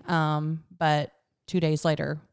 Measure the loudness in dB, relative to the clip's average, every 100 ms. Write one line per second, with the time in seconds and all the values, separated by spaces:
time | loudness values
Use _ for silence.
0 | -2 0 2 0 -2 -6 -10 -2 2 2
1 | 0 -10 _ _ -4 0 0 0 0 0
2 | -2 -6 -12